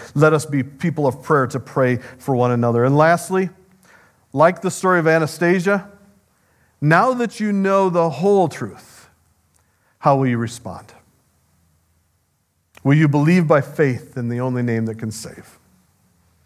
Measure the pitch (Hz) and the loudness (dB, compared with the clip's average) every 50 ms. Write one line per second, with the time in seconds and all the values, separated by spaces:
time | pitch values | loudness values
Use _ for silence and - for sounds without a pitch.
0 | - - - 147 156 156 160 147 - - 143 139 127 - - - - 170 - 156 | -18 -8 -2 2 2 4 4 2 0 -2 -4 -4 -4 -6 -6 -6 -6 -4 -2 -2
1 | 147 135 - - - - 160 143 131 113 - 127 - - - 143 131 123 123 117 | -2 -2 -2 -4 -2 0 0 0 0 0 -4 -8 -10 -6 -2 -2 0 0 0 -2
2 | - - - - - - 131 120 123 123 123 120 117 117 117 117 120 131 139 147 | -6 -12 -20 -12 -6 -4 -2 0 0 0 0 0 0 0 2 2 2 2 2 4
3 | 156 165 175 170 170 - 185 190 190 180 - _ _ _ _ _ _ _ _ _ | 4 4 2 2 0 -2 -2 -2 -2 -4 -6 _ _ _ _ _ _ _ _ _
4 | _ _ _ _ _ _ - 135 151 175 185 185 - 185 - - - 185 180 175 | _ _ _ _ _ _ 0 2 2 2 2 0 -4 -8 -6 -2 0 2 2 2
5 | 156 160 160 165 160 143 - - 175 170 180 190 170 202 202 196 - - - - | 2 2 2 2 0 -2 -4 -2 0 0 0 0 0 0 -2 -2 -4 -8 -18 -20
6 | _ _ _ _ _ _ _ _ _ _ _ _ _ _ _ _ 147 151 165 175 | _ _ _ _ _ _ _ _ _ _ _ _ _ _ _ _ 0 2 4 4
7 | 220 262 262 247 233 - - - 214 208 202 196 190 190 196 196 190 190 170 175 | 4 2 0 0 -2 -4 -4 -4 -4 -2 -2 0 0 2 2 2 2 2 2 0
8 | 165 165 139 131 175 202 208 196 180 147 - - 127 98 - - - - - - | 0 0 -2 -2 0 2 2 2 2 0 -2 -6 -10 -12 -12 -14 -20 -20 -20 -20
9 | - _ _ _ _ _ _ _ _ _ _ _ _ _ _ _ _ _ _ _ | -20 _ _ _ _ _ _ _ _ _ _ _ _ _ _ _ _ _ _ _
10 | - 151 139 135 135 127 120 113 117 113 - - - 95 82 - - - - - | 0 2 2 2 2 0 -2 -2 -4 -6 -8 -12 -14 -16 -16 -16 -18 -20 -20 -20
11 | _ _ _ _ _ _ _ _ _ _ _ _ _ _ _ _ _ _ _ _ | _ _ _ _ _ _ _ _ _ _ _ _ _ _ _ _ _ _ _ _
12 | _ _ _ _ _ _ _ _ _ _ _ _ _ _ _ _ - 135 143 156 | _ _ _ _ _ _ _ _ _ _ _ _ _ _ _ _ 0 2 2 4
13 | 160 147 143 147 143 156 175 185 170 147 165 143 131 - - - 156 135 120 107 | 4 4 2 2 2 4 4 4 4 4 2 2 2 0 -2 -2 0 0 -2 -4
14 | - - - 131 120 117 120 123 127 131 127 123 120 120 113 113 113 113 110 113 | -8 -12 -12 -8 -6 -6 -4 -4 -4 -4 -4 -4 -2 -2 -2 -2 -4 -4 -6 -8
15 | 117 110 107 - - - - - - - - _ _ _ _ _ _ _ _ _ | -10 -12 -10 -12 -14 -16 -18 -20 -20 -20 -20 _ _ _ _ _ _ _ _ _
16 | _ _ _ _ _ _ _ _ _ | _ _ _ _ _ _ _ _ _